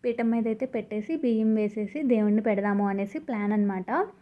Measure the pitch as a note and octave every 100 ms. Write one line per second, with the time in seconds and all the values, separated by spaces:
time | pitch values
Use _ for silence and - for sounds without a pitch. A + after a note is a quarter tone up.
0 | B3 A#3 A#3 A#3 A3 A3 B3+ A#3 G#3+ G#3+
1 | G#3 D#4+ C4 A3 A3 G#3+ G#3 G#3+ G3+ D4+
2 | C#4 A#3 G#3 G#3+ G#3+ G3+ G3+ G3+ G3+ G3
3 | G3+ D#4 D4+ A3 G3+ G#3 G3+ F#3+ F#3+ C#4
4 | G#4 -